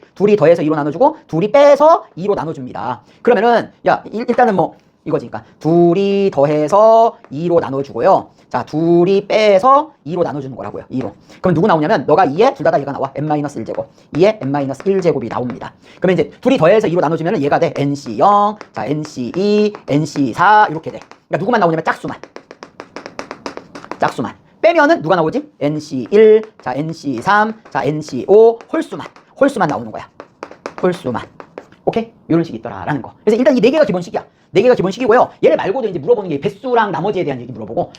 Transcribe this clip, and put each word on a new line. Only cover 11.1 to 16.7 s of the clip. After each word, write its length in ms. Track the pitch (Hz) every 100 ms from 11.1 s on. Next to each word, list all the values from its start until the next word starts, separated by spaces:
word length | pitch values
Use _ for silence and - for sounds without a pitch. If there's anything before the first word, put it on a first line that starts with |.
| - - -
그럼 140 | 185
누구 120 | 156 180
나오냐면 380 | 165 151 - 120
너가 200 | 156 175
이에 260 | 147 247
둘 100 | 277
다, 60 | 170
다 100 | 165
얘가 120 | 139
나와. 180 | 135 131
M 120 | - 156
마이너스 320 | 151 143 120
일 60 |
제곱. 260 | 107 - - _ - 139
이에 220 | 190 214
M 80 | 131
마이너스 320 | 143 135 131 190
일 140 | 196
제곱이 280 | 175 143 117
나옵니다. 440 | 101 123 113 - _ - -
그러면 200 | 180 170
이제 120 | 143 -
둘이 180 | 254 262
더해서 280 | 156